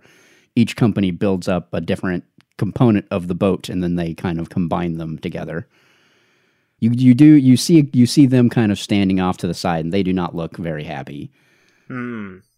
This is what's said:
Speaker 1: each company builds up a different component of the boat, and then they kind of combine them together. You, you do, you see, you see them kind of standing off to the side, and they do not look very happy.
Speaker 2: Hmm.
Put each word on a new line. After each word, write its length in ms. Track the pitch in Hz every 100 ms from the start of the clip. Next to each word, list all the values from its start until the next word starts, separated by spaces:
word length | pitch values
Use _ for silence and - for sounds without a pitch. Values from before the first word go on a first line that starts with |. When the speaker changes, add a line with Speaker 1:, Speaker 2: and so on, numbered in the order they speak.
| - _ _ _ _ -
Speaker 1:
each 220 | 117 -
company 340 | 120 101 95
builds 380 | 87 104 95 90
up 240 | 90 -
a 80 | 90
different 420 | 85 92 95 87 - _ _ -
component 480 | 104 - 123 104 -
of 160 | 98 87
the 80 | 87
boat, 320 | 101 92 -
and 160 | 90
then 120 | 87 87
they 180 | 82
kind 260 | 78 85 85
of 100 | 82
combine 480 | - 85 87 87 82
them 200 | 82 78
together. 500 | 92 82 80 80 123 _ _ _ _ _ _ _ _ _ _ _
You, 120 | 113
you 200 | 120 127
do, 120 | 120 151
you 320 | 151 131 123
see, 320 | - 170 143
you 120 | 131 120
see 200 | - 135
them 240 | 127 120
kind 220 | 123 110
of 60 | 101
standing 420 | - 104 98 95
off 180 | 92 92
to 100 | 90
the 60 |
side, 320 | 85 92 82 80
and 80 |
they 100 | 98
do 100 | 92
not 220 | 92 90 87
look 200 | 82 -
very 260 | 165 110
happy. 480 | 76 104 - 71 - _ _ _ _ _ _
Speaker 2:
Hmm. 500 | 131 123 117 101 92 _